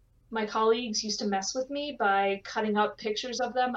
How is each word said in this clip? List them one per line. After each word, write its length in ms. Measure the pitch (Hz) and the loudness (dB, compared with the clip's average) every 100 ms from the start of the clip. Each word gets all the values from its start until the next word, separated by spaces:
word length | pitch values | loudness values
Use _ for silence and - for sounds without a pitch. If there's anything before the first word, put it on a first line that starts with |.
| _ _ - | _ _ -8
My 160 | 226 214 | -4 -2
colleagues 560 | 226 220 240 247 208 | 2 4 4 0 -4
used 160 | 214 208 | -4 -2
to 80 | 208 | 0
mess 280 | 196 196 | 0 0
with 140 | 262 262 | -4 -2
me 280 | 285 294 - | -4 -4 0
by 420 | 208 196 196 196 | 2 4 2 0
cutting 320 | - 226 214 208 | -4 -2 0 2
up 200 | 208 - | 2 0
pictures 440 | 220 208 254 233 | -4 -4 -4 -4
of 120 | 247 | -2
them 200 | 254 247 | 0 0